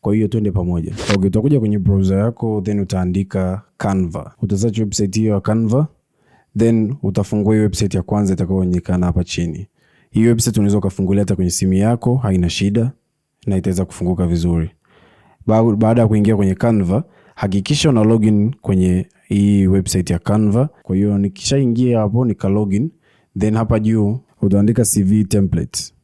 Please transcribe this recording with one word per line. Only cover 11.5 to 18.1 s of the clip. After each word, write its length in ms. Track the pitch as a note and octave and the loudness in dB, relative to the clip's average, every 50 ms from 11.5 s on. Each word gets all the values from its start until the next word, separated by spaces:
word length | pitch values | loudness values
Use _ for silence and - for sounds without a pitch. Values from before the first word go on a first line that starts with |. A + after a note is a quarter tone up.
simu 220 | E2+ - - F#2+ F#2+ | -2 -2 0 0 2
yako, 440 | F#2+ G2+ A2 A#2+ A#2 - B2 B2 | 2 2 2 0 0 0 0 0
haina 340 | C3 B2 G#2+ F#2+ F#2 F2 E2+ | 0 0 0 0 0 0 0
shida, 420 | - - F#2+ G2+ G2+ A#2 A2+ B2+ B2+ _ _ _ _ _ _ _ _ _ _ | -2 -2 -2 0 0 0 -2 -2 -4 _ _ _ _ _ _ _ _ _ _
na 100 | - G2+ | -4 -2
itaweza 280 | F#2+ F2 G2 F#2 F2 F#2+ | -2 -2 -2 -2 -2 -4
kufunguka 420 | F2+ - - F2 F2 F#2 E2+ F2+ | -6 -6 -6 -4 -4 -2 0 0
vizuri. 440 | E2+ E2+ E2+ E2 F2 E2+ E2 D#2+ E2+ _ _ _ _ _ _ _ _ _ _ _ _ _ _ - | 0 0 0 0 0 0 0 -2 -4 _ _ _ _ _ _ _ _ _ _ _ _ _ _ -2
Ba-, 300 | - A2 A2 A2+ A#2 G#2+ | 0 2 2 4 2 2
baada 240 | G#2 A2+ G#2+ A#2 A#2+ | 2 2 2 4 4
ya 80 | A#2 G#2+ | 4 4
kuingia 280 | A2 G#2+ G#2 G2+ A2+ | 4 4 4 2 2
kwenye 180 | G2+ G2+ F#2+ F#2+ | 2 2 0 0
Canva, 500 | - - A#2 A#2 G#2+ G2 E2+ F#2 A#2 D#3+ - _ _ _ _ _ | 0 0 0 2 2 2 0 0 -2 -2 -6 _ _ _ _ _
hakikisha 560 | - - G2+ F#2 G2 F#2+ - D3 C#3+ - D#3+ | -6 -4 -2 -2 -2 -2 -2 -2 0 2 2
una 140 | C3+ A2+ G#2+ | 2 4 4
login 500 | A2 | 4